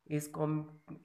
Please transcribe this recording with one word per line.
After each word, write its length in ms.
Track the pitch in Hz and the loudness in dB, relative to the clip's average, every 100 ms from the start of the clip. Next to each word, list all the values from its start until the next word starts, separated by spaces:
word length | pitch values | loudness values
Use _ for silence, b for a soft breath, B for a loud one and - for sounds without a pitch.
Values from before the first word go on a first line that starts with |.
| - | -2
इस 220 | 151 147 | -2 0
कॉम-, 640 | 156 151 156 151 - - 156 | 0 2 2 0 -8 -16 -10